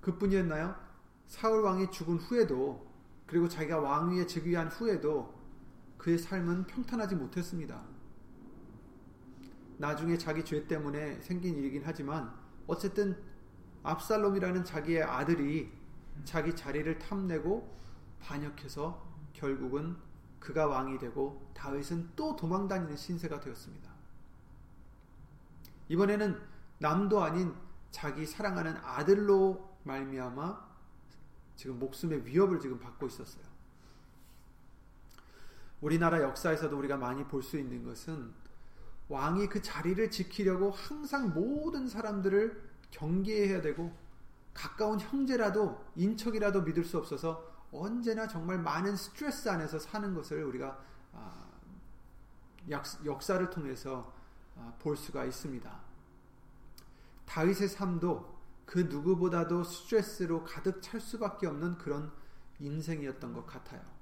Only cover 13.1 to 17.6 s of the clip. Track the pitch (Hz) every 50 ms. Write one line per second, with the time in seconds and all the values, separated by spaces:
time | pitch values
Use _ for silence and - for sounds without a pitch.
13.1 | 185 - - - - - - - - - - - - - - 143 160 - - -
14.1 | 220 214 208 202 196 196 185 185 180 185 175 175 - 160 147 156 165 165 156 147
15.1 | 123 127 143 147 170 151 143 139 151 160 139 - - - - - - - - -
16.1 | - 147 143 - - 165 151 170 165 - - 147 139 147 151 160 160 156 - -
17.1 | 202 196 190 185 170 156 143 165 202 233